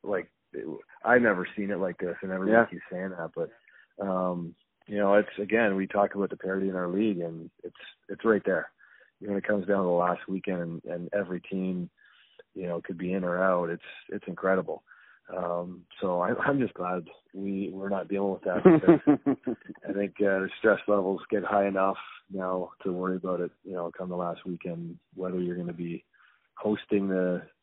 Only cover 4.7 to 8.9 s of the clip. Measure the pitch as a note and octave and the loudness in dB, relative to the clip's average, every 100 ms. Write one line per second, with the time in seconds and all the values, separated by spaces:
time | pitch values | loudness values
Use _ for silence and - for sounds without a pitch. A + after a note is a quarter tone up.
4.7 | _ - G2+ G2+ G2+ G#2 - G2+ A2 A2 | _ -6 0 6 6 4 -4 0 2 4
5.7 | G2 F#2+ G2+ G2+ G2 G2 F2+ F#2 F#2+ G2 | 2 0 2 2 2 -4 -4 -4 -2 -2
6.7 | F#2 F2+ F#2 A2 F#2 E2+ E2 E2 _ F2 | -2 -2 0 0 0 -4 -8 -14 _ -18
7.7 | - - - - G2 A2+ G#2 G2 F2 - | -16 -20 -20 -14 -4 2 4 4 0 -2
8.7 | _ - | _ -20